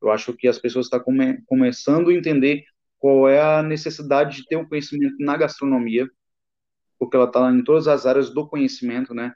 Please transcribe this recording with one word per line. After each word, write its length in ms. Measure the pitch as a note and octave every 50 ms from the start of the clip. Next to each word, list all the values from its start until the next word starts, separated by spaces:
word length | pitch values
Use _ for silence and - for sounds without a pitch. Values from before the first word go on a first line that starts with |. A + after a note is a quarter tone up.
Eu 100 | - G#2+
acho 220 | G#2+ A2 - - A#2+
que 160 | - - B2
as 100 | A2+ -
pessoas 300 | - A#2+ - B2+ B2 -
tá 100 | - B2
come-, 440 | - B2+ C3 C3+ C3 C3 C3+ - -
começando 640 | _ C3+ C3 C3 B2 B2 - - C#3+ D3 E3 F3 F3
a 40 | F3
entender 500 | F3 E3 E3 D3+ C#3 C3 C#3+ - - - _ _ _ _ _ _ _
qual 300 | - C#3 C3+ C3+ C3 C3+
é 120 | C3+ D3
a 220 | D3+ D#3 D#3 D#3 D#3
necessidade 760 | D#3 D#3 D3 - D#3+ D3 - D3+ C3+ C#3 C#3+ D3 D3 -
de 100 | C3+ -
ter 100 | - D#3+
um 80 | D#3+ D#3
conhecimento 520 | - D3+ D3 C#3+ - D3 D3 C#3+ C#3 C#3 -
na 160 | C#3+ C#3+ C#3+
gastronomia, 720 | D#3+ D#3 C#3+ - - C#3 C#3 C3+ B2 A#2+ A#2 A2+ A#2+ C3 C3 - _ _ _ _ _ _ _ _ _ _ _ _ _ _ _ _ _
porque 180 | B2+ A#2+ -
ela 140 | C3 B2 B2
tá 200 | - C3 B2+ B2+ B2+
em 100 | B2+ A#2+
todas 240 | - D3+ D#3+ D#3
as 200 | D3+ D3 C3+ -
áreas 240 | C3 C3 C#3 C3+ A#2+
do 180 | B2 D3 D3 D3
conhecimento, 680 | D#3+ D3 C#3 B2+ - - B2 A#2+ A#2 B2 C3 - A#2+
né? 180 | A#2 - B2+ A#2+